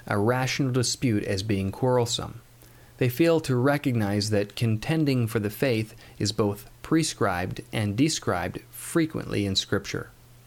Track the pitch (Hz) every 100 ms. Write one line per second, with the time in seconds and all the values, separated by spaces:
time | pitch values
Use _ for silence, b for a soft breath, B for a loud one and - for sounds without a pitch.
0 | - 104 107 127 127 - 135 127 120 -
1 | 131 104 - 98 104 98 98 - 127 123
2 | 117 - 82 - - - B B B B
3 | 127 - 170 165 160 123 139 143 139 117
4 | 101 104 104 104 104 - 117 110 - 160
5 | 143 127 110 113 101 - 135 110 110 -
6 | B B 104 107 104 104 - - - 160
7 | 156 - 107 87 98 117 - 117 104 101
8 | 160 - - 90 90 - - - - 170
9 | 160 - - 104 101 95 - 98 - 92
10 | - - - -